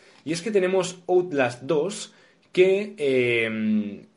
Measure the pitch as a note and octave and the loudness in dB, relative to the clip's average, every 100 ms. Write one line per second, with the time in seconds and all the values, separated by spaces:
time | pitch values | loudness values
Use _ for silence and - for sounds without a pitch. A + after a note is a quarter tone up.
0 | - - C#3 E3+ A#3 G3+ F#3 F#3+ F3 - | -20 -14 -8 -8 -2 0 2 0 -2 -6
1 | - F3+ F3+ C#3+ B2 - C3+ D#3 F3 G#3+ | 0 2 2 0 -2 -2 -2 -2 -2 -6
2 | - - _ _ _ F3+ F#3 F#3+ G#3+ G#3+ | -14 -20 _ _ _ 2 4 4 -2 -4
3 | C#3+ B2+ B2 A#2 A2+ A2 A2 G#2+ G#2 G2 | 0 2 2 2 0 -2 0 0 -2 -8
4 | - | -14